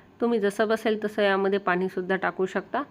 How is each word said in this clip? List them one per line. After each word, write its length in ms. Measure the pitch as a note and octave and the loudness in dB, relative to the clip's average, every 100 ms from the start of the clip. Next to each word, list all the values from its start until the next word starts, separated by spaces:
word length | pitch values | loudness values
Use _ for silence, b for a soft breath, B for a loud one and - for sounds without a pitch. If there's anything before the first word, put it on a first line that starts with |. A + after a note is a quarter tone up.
| B - | B -4
तुम्ही 180 | A#3 A#3 | 0 2
जसं 280 | G3+ G3+ G#3+ | 0 0 0
बसेल 360 | A3 A#3 G#3+ | 2 0 0
तसं 180 | G#3+ G#3+ | -2 0
यामध्ये 380 | G3+ G3 F#3+ G3+ | 2 2 2 0
पाणीसुद्धा 560 | G3+ F3+ F#3 F#3+ F3+ F#3 | 0 0 0 -4 -2 0
टाकू 300 | F3+ F3 D#3+ | -2 -2 -2
शकता. 340 | G3 - A#3+ C#4+ | -4 -4 -6 -6